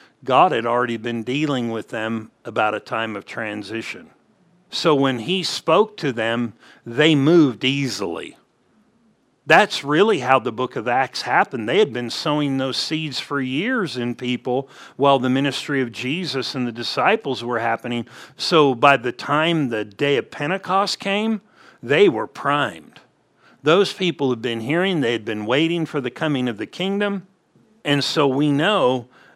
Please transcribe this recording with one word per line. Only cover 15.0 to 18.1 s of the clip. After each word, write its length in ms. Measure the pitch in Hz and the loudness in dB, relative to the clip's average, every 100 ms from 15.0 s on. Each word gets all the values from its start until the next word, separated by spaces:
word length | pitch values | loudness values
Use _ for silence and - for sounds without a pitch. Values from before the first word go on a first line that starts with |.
| 139 135 | 4 4
the 100 | 127 | 4
ministry 540 | 131 143 131 - 139 | 2 0 -4 -4 -2
of 100 | 123 | -2
Jesus 640 | 107 127 170 165 135 - | -6 -6 -6 -6 -6 -6
and 140 | 135 123 | -4 -6
the 40 | |
disciples 720 | 113 113 - 139 220 - 120 | -6 -6 0 0 0 -2 -6
were 140 | 120 117 | -4 -2
happening. 480 | 117 113 120 120 117 | -2 -4 -4 -6 -6